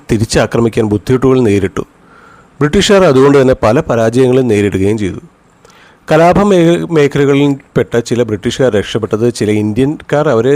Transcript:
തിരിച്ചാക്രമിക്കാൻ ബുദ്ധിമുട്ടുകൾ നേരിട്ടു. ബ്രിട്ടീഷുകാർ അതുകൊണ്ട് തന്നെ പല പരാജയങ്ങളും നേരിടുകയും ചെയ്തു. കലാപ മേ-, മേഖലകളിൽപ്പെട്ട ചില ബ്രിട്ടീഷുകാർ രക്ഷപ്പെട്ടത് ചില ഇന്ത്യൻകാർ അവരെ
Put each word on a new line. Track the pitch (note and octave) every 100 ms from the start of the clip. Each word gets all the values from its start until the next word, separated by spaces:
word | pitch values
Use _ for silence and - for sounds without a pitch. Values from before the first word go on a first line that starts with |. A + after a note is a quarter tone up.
| -
തിരിച്ചാക്രമിക്കാൻ | A2+ A2 D#3 A2+ A#2+ A#2 A#2+ A2
ബുദ്ധിമുട്ടുകൾ | G#2 - B2+ C3 C3
നേരിട്ടു. | A#2 G2+ F#2 - - _ _ - - - _ -
ബ്രിട്ടീഷുകാർ | D3 F#3 F#3 G3+
അതുകൊണ്ട് | F3+ C3 C#3 C#3+
തന്നെ | B2+
പല | B2+ A2 B2+
പരാജയങ്ങളും | - A#2 A2+ A#2+ B2+ B2+ B2+
നേരിടുകയും | G#2 G2+ F#2+ G2 A2
ചെയ്തു. | F#2+ D#2+ E3+ _ _ _ _ - - _ -
കലാപ | D#3+ E3+ F3+
മേ-, | G3+ F#3 E3 E3+ E3
മേഖലകളിൽപ്പെട്ട | D#3+ C#3+ C#3+ C#3+ C#3+ C#3+ C3+ - - A2+ A#2
ചില | - A#2
ബ്രിട്ടീഷുകാർ | A#2 G#2+ B2 - B2+
രക്ഷപ്പെട്ടത് | G#2 - A2+ G#2 G#2+ A#2+
ചില | - G#2+
ഇന്ത്യൻകാർ | G#2+ G#2 G#2+ C#3 D#3+ - D3 D#3
അവരെ | A2+ A#2+